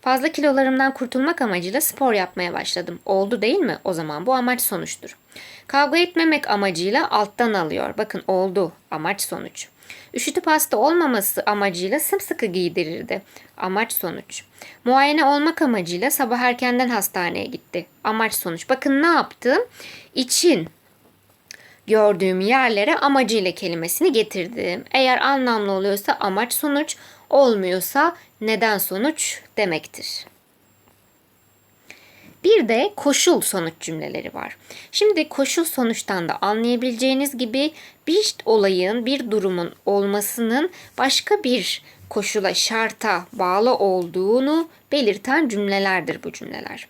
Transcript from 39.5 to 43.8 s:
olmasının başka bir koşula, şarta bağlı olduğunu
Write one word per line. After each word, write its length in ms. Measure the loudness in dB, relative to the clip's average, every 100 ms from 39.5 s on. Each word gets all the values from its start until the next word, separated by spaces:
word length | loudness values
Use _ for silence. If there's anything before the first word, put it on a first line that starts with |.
| -2 -4 -6 -2
olmasının 840 | 0 2 -2 -4 -4 0 0 -2 -6 -16 -2
başka 460 | 0 0 0 0
bir 380 | 2 -2 -2 -8 -12 -20 -8
koşula, 440 | -6 -2 -2 0
şarta 720 | 0 -2 -2 -4 -4 -2 -2 -4
bağlı 420 | -4 0 2 2
olduğunu 920 | 2